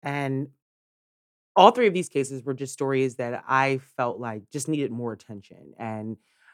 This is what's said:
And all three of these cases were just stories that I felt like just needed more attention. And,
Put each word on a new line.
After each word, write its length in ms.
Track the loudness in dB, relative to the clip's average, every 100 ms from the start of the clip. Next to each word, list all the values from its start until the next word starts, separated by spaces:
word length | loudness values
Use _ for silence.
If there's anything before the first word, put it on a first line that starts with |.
And 460 | -8 -4 -2 -4 -6 _ _ _ _ _ _ _ _ _ _ 8
all 140 | 8
three 140 | 8 4
of 60 |
these 140 | 2 0
cases 360 | -2 -2 -4
were 100 | -6
just 180 | -6 -8
stories 440 | -4 -2 0 0 -2
that 260 | -6 -6 0
I 320 | 2 2 0 -4 -4
felt 220 | -4 -4
like 280 | -8 -10 -10
just 180 | -8 -4
needed 220 | -2 -2
more 200 | -4 -6
attention. 600 | -8 -12 -16 -16 -20 -20 -12
And, 380 | -8 -6 -8 -10 _ _ _